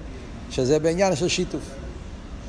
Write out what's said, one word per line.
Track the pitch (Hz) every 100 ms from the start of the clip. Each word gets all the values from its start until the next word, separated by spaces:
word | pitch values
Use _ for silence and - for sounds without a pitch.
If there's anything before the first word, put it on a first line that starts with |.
| - - - - -
שזה | - 127 151
בעניין | 156 170 196 151
של | 175
שיתוף. | - 180 151 - - - - - - - -